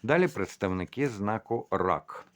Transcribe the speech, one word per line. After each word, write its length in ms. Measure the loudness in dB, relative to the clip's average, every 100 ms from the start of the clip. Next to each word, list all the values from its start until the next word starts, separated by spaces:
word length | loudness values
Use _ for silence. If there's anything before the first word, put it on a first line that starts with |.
Далі 240 | 2 4 4
представники 800 | 0 -6 -2 -2 -2 -4 -2 -2
знаку 600 | -2 -2 -2 -2 -4 0
РАК. 540 | 0 2 0 -2 -16 -16